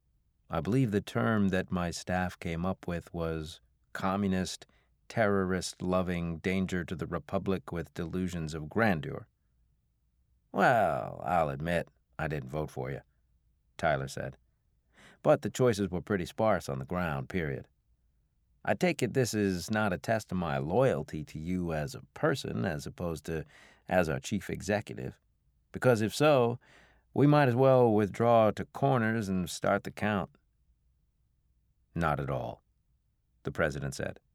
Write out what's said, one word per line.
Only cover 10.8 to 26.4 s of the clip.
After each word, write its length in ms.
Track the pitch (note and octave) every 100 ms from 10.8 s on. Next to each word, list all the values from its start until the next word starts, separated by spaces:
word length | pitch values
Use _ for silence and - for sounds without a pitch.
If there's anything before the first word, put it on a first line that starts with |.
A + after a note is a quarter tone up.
| F2+ C2+ G1+ G1+ G#1+
I'll 240 | F2 D2+
admit 400 | C#2 D#2+ E2+ - _ _ -
I 100 | D#2
didn't 220 | D2 B1+
vote 200 | D2+ D2+
for 220 | C#2 C2
you," 100 | C2+ - _ _ _ _ _ _ -
Tyler 300 | D#2+ C#2 C2+
said. 300 | - - - _ _ _ _ _ _ - -
"But 200 | C#3+ D3+
the 80 | G#2
choices 400 | - B2+ G2+ F#2+
were 120 | F2
pretty 240 | - G2 E2+
sparse 440 | - A2 F2+ -
on 100 | C2+
the 60 | C2+
ground, 420 | F2+ F2 C#2 C2
period. 400 | F#2 D2+ C2 - _ _ _ _ _ _ _ _ _
I 100 | -
take 300 | - F#3 D3+
it 100 | B2
this 200 | C3 A#2+
is 360 | G#2+ G2 F2+ -
not 240 | G#2+ G#2+
a 40 | F2
test 340 | - A2 -
of 60 | F#2
my 200 | E2 C#2
loyalty 640 | C#2+ G#2 C3+ D2+ D#2 D#2 D2
to 140 | D#2
you 340 | D#2+ F#2 E2+
as 200 | D#2 C#2+
a 80 | - -
person, 520 | - D#3+ C#3+ - A2+ G#2+
as 200 | D2 -
opposed 380 | - F2 D#2 -
to 200 | D#2+ D2 - - _ -
as 220 | F#2 D#2
our 100 | C#2
chief 300 | - G2+ -
executive, 720 | - G2 G#2 - G#2 B2+ - _ _ _ _ _
because 300 | - B2+ A2+
if 140 | G#2+ -
so, 420 | D3+ C#3